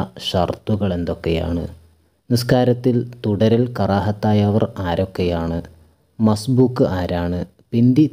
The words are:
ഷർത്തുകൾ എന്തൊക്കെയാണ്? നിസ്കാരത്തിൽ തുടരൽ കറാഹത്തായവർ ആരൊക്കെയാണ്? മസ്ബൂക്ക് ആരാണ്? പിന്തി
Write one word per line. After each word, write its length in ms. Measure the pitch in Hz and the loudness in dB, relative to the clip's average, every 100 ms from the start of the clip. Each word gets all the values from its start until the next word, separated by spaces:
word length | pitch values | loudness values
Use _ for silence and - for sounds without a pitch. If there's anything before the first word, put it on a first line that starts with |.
| 92 - | -2 -8
ഷർത്തുകൾ 760 | - 95 87 - - 107 101 | -4 -2 -2 -2 -4 -2 -2
എന്തൊക്കെയാണ്? 680 | 87 82 82 87 82 82 85 85 - _ _ _ _ _ | -2 -4 -4 -2 -2 -2 -4 -6 -12 _ _ _ _ _
നിസ്കാരത്തിൽ 680 | 120 123 127 123 123 127 120 120 - | -2 2 2 4 2 0 0 -2 -6
തുടരൽ 440 | 107 98 110 117 123 | -4 2 4 4 0
കറാഹത്തായവർ 920 | 123 98 98 92 104 107 107 202 202 220 - | -2 0 0 0 -2 0 2 2 2 0 -4
ആരൊക്കെയാണ്? 800 | 87 85 95 - 90 85 82 82 - - _ _ _ - | -4 -2 -2 -2 -2 -2 -2 -6 -8 -18 _ _ _ -2
മസ്ബൂക്ക് 680 | 110 107 139 123 127 123 123 | 0 0 0 2 2 2 0
ആരാണ്? 500 | 90 87 87 87 87 87 _ _ | 0 -2 -2 -2 -4 -6 _ _
പിന്തി 340 | 117 123 127 147 | 2 4 4 2